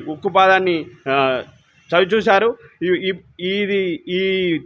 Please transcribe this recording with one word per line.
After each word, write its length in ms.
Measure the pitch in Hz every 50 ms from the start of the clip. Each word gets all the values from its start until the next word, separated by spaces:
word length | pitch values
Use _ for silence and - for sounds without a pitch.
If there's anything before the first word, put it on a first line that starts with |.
| 123 147
ఉక్కుపాదాన్ని, 760 | 156 151 - 196 170 190 190 190 190 190 190 180 170 160 - - - - - 135
ఆ, 340 | 135 139 135 131 131 123 - - - _ _ _ _ _ _ - 165
చవిచూశారు. 600 | 175 196 175 214 220 185 220 196 196 214 233 - - - - _ - 170
ఈ, 40 |
ఈ, 260 | 180 180 - 190 190 190 180 _ _ _ -
ఇది, 640 | 175 185 196 202 208 190 202 196 190 180 165 - - -
ఈ 500 | 180 185 190 190 190 190 185 175 165 151 -